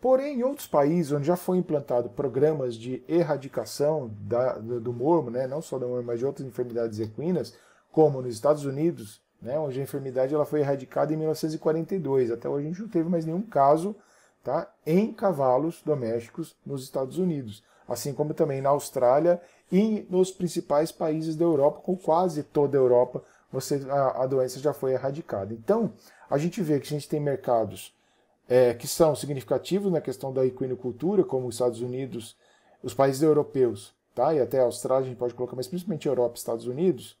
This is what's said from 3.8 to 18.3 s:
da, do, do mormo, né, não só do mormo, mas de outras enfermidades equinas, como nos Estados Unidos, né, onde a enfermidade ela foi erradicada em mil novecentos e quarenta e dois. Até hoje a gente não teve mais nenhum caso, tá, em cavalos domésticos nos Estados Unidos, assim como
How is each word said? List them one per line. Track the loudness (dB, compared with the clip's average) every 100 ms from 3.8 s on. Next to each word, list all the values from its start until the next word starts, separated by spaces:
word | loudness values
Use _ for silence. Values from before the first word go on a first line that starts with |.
| 0 0 -6 -12
da, | -4 0 0 -2
do, | -6 -6
do | -6
mormo, | -4 2 2 2
né, | -4 -4
não | -6
só | -8 -6
do | -4
mormo, | -6
mas | -4 -4
de | -4
outras | -4 -12
enfermidades | -6 -6 -2 -4 -4
equinas, | -8 -6 -4 -2 -4 -12 _ _ _
como | 4 4 4
nos | -6 -2
Estados | 2 2 0
Unidos, | -2 -2 -2 -12 -18 _ _
né, | -6 -4
onde | -4 -6
a |
enfermidade | -6 -6 -6 -2 0 0
ela | 0
foi | 0
erradicada | 0 -2 -4 -2 -2
em | 0
mil | -2
novecentos | -2 -4 -2
e |
quarenta | -2 -2 -2 -4
e |
dois. | 0 2 2
Até | -2 -4
hoje | -4 -4
a |
gente | -8
não | -4
teve | -2 0
mais | 0 -2
nenhum | -4
caso, | -2 4 6 6 2 -8 _ _ _ _
tá, | -4 -4 -6 _ 0
em | 2 2
cavalos | 0 -2 2 2 2 0 -6 -4
domésticos | -2 -2 -4 -6 -12 -12 _ -10
nos | -10
Estados | -8 -6 -6 -2
Unidos, | -2 -2 -6 -14 _ _ -10
assim | -8 -6
como | -4 -4